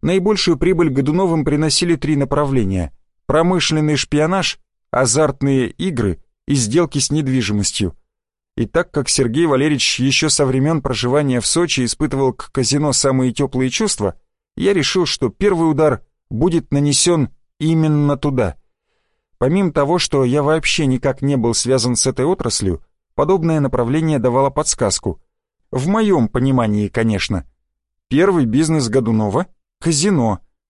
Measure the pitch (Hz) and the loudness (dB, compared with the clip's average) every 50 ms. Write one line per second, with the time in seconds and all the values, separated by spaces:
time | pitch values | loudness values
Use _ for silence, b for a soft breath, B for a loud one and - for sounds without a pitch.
0 | - 160 185 190 180 214 214 190 - 180 160 131 175 185 185 165 175 151 127 135 | -2 0 0 2 2 0 0 2 2 0 0 2 2 0 2 2 2 2 0 0
1 | 131 143 156 180 196 175 165 156 135 127 147 143 160 151 - - 175 170 170 - | 0 0 0 0 0 2 0 0 0 0 0 0 0 0 0 0 0 0 0 0
2 | - 143 156 143 139 - 143 139 147 139 139 127 104 95 95 92 85 - - - | 0 -2 0 0 0 0 0 0 0 0 0 0 0 0 0 -2 -4 -4 -8 -16
3 | _ _ _ _ _ - - 156 165 180 185 170 - - 160 156 151 151 147 135 | _ _ _ _ _ 0 2 2 4 4 2 2 0 0 0 0 2 2 0 0
4 | - - 147 147 156 165 190 196 196 - - - _ _ _ _ _ _ - 123 | -2 0 0 0 2 2 0 -2 -2 -4 -6 -10 _ _ _ _ _ _ -2 0
5 | 135 117 123 151 156 143 131 - 135 139 135 131 123 - - - 175 190 151 120 | 0 2 2 2 2 0 0 -2 0 2 2 2 0 0 -4 -4 -4 -4 -2 0
6 | 107 98 80 - - _ _ _ _ - 143 135 117 104 120 175 170 - - 143 | -2 -2 -2 -4 -10 _ _ _ _ -2 0 0 0 0 2 0 0 0 0 -4
7 | - - 139 156 147 131 131 131 107 98 104 104 98 - - - 104 85 - - | -2 0 -2 -2 0 0 0 0 0 0 -2 -2 -2 -2 -2 -2 -4 -4 -4 -8
8 | _ _ _ _ _ _ _ _ _ _ _ - 117 - - 165 175 - - 147 | _ _ _ _ _ _ _ _ _ _ _ -6 -6 -2 0 -2 -2 0 -4 -4
9 | 127 - - - 131 117 113 151 170 156 139 127 147 156 151 123 - - - - | -2 -2 0 0 0 0 2 0 2 2 2 2 2 0 0 0 0 -2 -2 0
10 | 127 135 131 - 160 156 - - 143 127 131 131 135 156 165 151 - 135 123 104 | 0 0 0 0 0 0 0 0 0 0 2 0 0 0 0 -2 -2 -4 -4 -2
11 | 123 123 135 151 147 135 127 120 - - - 170 175 160 - - 123 226 - - | -2 0 0 0 0 0 -2 -2 -2 -2 0 0 0 0 0 -2 -2 -4 -2 -4
12 | 151 131 123 135 135 131 - - - - - 135 123 113 139 143 151 143 131 - | -4 -4 -2 0 0 0 -2 -4 -12 -8 -4 -4 -2 0 0 0 0 0 0 0
13 | - 135 131 131 127 127 117 - 139 131 - 127 131 127 - - 220 202 - - | 0 2 2 2 0 0 0 -2 -4 -2 -2 -2 -2 -2 -2 -2 -2 -2 -2 -2
14 | 104 92 - - _ _ _ _ _ _ _ - 175 196 202 175 131 - - 185 | -2 -4 -4 -6 _ _ _ _ _ _ _ -2 0 0 2 2 0 0 0 0
15 | 170 - - - 139 110 - _ 196 208 190 165 165 160 151 135 156 151 123 - | 0 -2 -2 -2 -4 -4 -2 _ 0 0 2 2 2 2 2 2 2 2 2 -2
16 | - _ _ _ _ _ 104 110 151 185 165 165 - - 139 143 143 147 135 - | -6 _ _ _ _ _ -2 0 0 2 2 0 -2 0 0 0 0 0 0 2
17 | - 175 175 156 131 - - _ _ _ _ _ 151 160 165 160 156 151 151 147 | 2 2 2 2 0 -2 -6 _ _ _ _ _ -2 0 2 2 2 2 2 2
18 | 147 147 143 139 - 147 135 123 110 85 - - _ _ _ _ _ _ _ _ | 2 0 0 0 -2 -2 0 0 0 -2 -4 -8 _ _ _ _ _ _ _ _
19 | _ _ _ _ _ _ _ _ 123 139 170 196 196 165 - 151 143 143 175 175 | _ _ _ _ _ _ _ _ -2 0 2 2 0 0 0 0 0 0 0 0
20 | - - - 139 131 120 131 147 139 151 156 160 - - - - 151 131 127 123 | 0 0 0 0 2 2 0 0 2 2 0 0 0 -2 -2 0 0 0 0 0
21 | - 139 131 - 135 139 143 127 113 117 113 - - 120 131 127 123 123 120 - | -2 -2 -2 -2 -2 -2 0 0 0 0 0 -2 0 0 0 0 0 0 -2 0
22 | - 135 131 - 127 160 190 - - 117 - - - 127 117 - - _ _ _ | -2 -2 -2 0 -2 -2 -2 -2 -4 -4 -4 -2 -2 -2 -4 -4 -8 _ _ _
23 | _ _ _ - 147 160 190 180 160 165 160 151 139 127 131 127 120 117 139 160 | _ _ _ -2 0 0 0 0 2 0 0 0 0 0 0 -2 0 0 0 0
24 | 160 160 151 127 113 123 120 131 135 139 135 147 156 - - - 120 98 - - | 0 0 0 0 0 0 2 2 0 0 0 -2 -2 -4 -2 -2 -2 -2 -2 -2
25 | - 101 82 - _ _ _ _ _ _ _ _ _ _ - 127 131 175 202 226 | -4 -6 -8 -8 _ _ _ _ _ _ _ _ _ _ -6 -4 -2 0 0 0
26 | 220 208 185 147 113 - - 127 127 139 131 127 117 104 104 104 104 98 - 120 | 2 2 2 2 0 0 0 0 0 2 2 2 2 2 0 0 -2 -2 -2 0
27 | 113 113 104 92 - - 101 87 - - _ _ _ _ _ _ _ _ _ _ | 0 0 0 -2 -2 -4 -4 -6 -6 -10 _ _ _ _ _ _ _ _ _ _
28 | _ _ 131 151 185 202 185 165 131 110 110 143 160 156 160 151 127 110 113 135 | _ _ 2 2 4 4 4 2 0 2 2 0 2 2 0 0 0 0 0 0
29 | 117 113 110 107 107 101 95 147 185 - _ _ _ _ _ _ - 165 160 139 | 0 2 0 0 0 0 0 -2 -4 -4 _ _ _ _ _ _ -4 -2 -2 0
30 | 165 208 190 143 117 110 98 - - _ _ _ _ _ | 0 0 0 2 0 0 -2 -4 -8 _ _ _ _ _